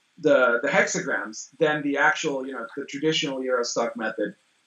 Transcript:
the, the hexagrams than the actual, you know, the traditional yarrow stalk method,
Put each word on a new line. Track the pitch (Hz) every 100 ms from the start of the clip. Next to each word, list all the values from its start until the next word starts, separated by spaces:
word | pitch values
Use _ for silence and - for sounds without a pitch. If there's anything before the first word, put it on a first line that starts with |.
| _ -
the, | 143 135 123 120
the | 143
hexagrams | 175 - - 135 123 110 110 - -
than | 156 151
the | 143 139
actual, | 151 - 156 135 131
you |
know, | 127 113 -
the | 135
traditional | 143 156 156 147 135
yarrow | 127 123
stalk | 120 - 117 120
method, | 113 - - - _ _